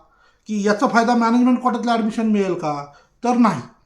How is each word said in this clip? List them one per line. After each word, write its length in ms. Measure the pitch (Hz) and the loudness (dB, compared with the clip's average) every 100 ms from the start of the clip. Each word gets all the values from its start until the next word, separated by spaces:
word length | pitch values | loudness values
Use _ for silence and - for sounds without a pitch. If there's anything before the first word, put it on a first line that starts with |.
| _ _ _ _ - | _ _ _ _ -10
की 200 | 214 202 | -4 -2
याचा 200 | 208 269 | 0 0
फायदा 280 | 226 233 233 | 2 2 2
मॅनेजमेंट 440 | 226 240 247 247 | 2 2 2 2
कोट्यातलं 320 | 247 226 220 | 0 -2 -2
ॲडमिशन 360 | 233 214 226 220 | -2 -2 -2 0
मिळेल 260 | 208 190 | 0 0
का?" 320 | 175 151 143 143 - _ _ | -4 -6 -8 -10 -18 _ _
तर 100 | 240 | -2
नाही. 280 | 240 233 143 - _ | 2 2 0 -8 _